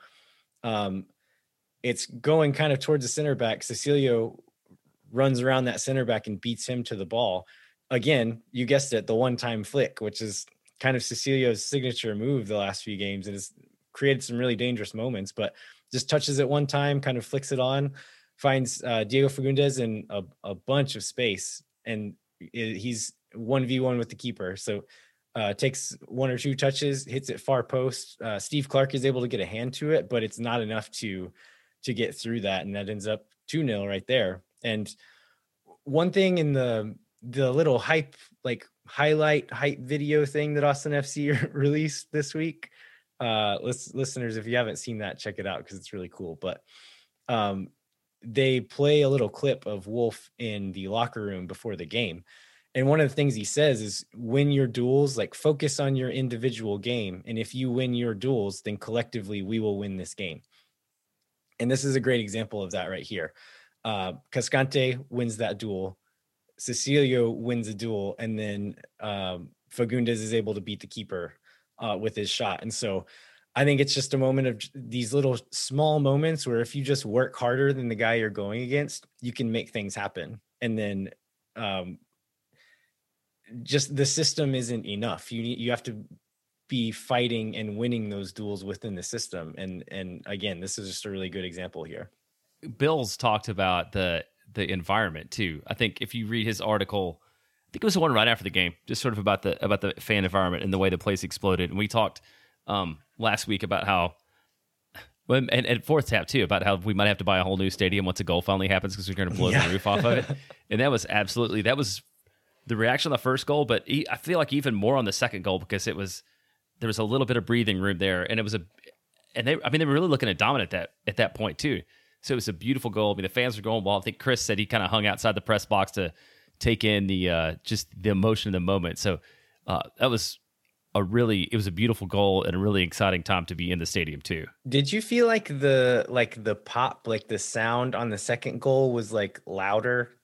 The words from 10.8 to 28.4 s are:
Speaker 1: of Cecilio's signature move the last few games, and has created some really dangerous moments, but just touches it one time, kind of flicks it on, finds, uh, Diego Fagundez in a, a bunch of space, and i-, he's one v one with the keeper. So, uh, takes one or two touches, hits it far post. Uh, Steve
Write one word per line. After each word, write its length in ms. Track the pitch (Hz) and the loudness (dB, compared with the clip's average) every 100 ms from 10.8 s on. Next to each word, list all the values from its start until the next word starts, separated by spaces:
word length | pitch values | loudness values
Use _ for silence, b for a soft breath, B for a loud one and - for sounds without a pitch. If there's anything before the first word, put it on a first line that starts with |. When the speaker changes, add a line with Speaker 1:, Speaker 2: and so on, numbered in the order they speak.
| 131 127 | 0 0
Speaker 1:
of 80 | |
Cecilio's 640 | - 117 139 135 123 104 - | -2 -4 0 2 2 0 -2
signature 500 | 143 127 117 113 104 | -2 -2 -4 -4 -2
move 320 | 127 135 101 | 0 -2 -2
the 100 | 104 | -2
last 260 | 98 98 | -2 -4
few 140 | 110 101 | -8 -6
games, 300 | 98 98 101 | -4 -6 -8
and 80 | 98 | -10
has 180 | - _ _ _ _ | -12 _ _ _ _
created 300 | - 139 135 | 0 2 2
some 140 | 135 120 | 0 -2
really 180 | 127 117 | 0 0
dangerous 380 | 123 113 101 | 0 -2 -6
moments, 380 | 110 127 104 95 | -6 -4 -4 -6
but 220 | - 101 B B B B | -4 -6 B B B B
just 180 | 127 - | -6 0
touches 300 | 151 147 139 | 0 2 2
it 80 | 131 | 2
one 180 | 147 143 | 2 2
time, 360 | 143 143 143 | 2 2 2
kind 160 | 139 123 | 0 -2
of 80 | - | -2
flicks 260 | 139 139 | -4 -2
it 80 | 131 | 0
on, 320 | 127 139 143 139 B B B - | 2 2 -2 -4 B B B 0
finds, 440 | 139 135 120 - | 2 4 2 -4
uh, 200 | 123 113 | 0 0
Diego 240 | 107 135 139 | 4 4 4
Fagundez 520 | 139 135 135 139 127 | 2 0 4 2 2
in 260 | 113 107 - | -2 -4 -6
a, 140 | 101 90 _ 101 | -8 -8 _ -10
a 100 | 92 | -8
bunch 400 | - 143 131 110 | 0 0 0 -4
of 80 | |
space, 580 | - - 120 92 - - _ _ 117 | -8 -2 0 0 -6 -12 _ _ -8
and 280 | 107 104 - _ - | -6 -6 -12 _ -20
i-, 60 | - | -12
he's 600 | 120 113 95 120 110 - _ _ 117 | -6 -4 -4 -6 -6 -8 _ _ -10
one 300 | 113 135 123 | 0 0 2
v 140 | 131 | 0
one 160 | 127 123 | 2 0
with 120 | 113 | -2
the 60 | - | -6
keeper. 400 | 123 101 92 95 | -8 -6 -6 -6
So, 300 | - 104 - b b b b 117 | -6 -6 -8 b b b b -4
uh, 180 | 104 | -2
takes 420 | 101 135 135 - - - | 0 -2 -2 -10 -12 -10
one 220 | 123 135 | -2 -2
or 80 | 123 | 0
two 180 | 143 131 | -2 0
touches, 500 | 139 139 143 135 123 | 0 0 -2 -2 -4
hits 240 | 131 135 | -8 -6
it 100 | - | -6
far 240 | - 127 | 0 0
post. 580 | - 131 127 120 - - | 0 -2 -2 -4 -12 -10
Uh, 180 | 113 | -6
Steve 280 | 101 | -6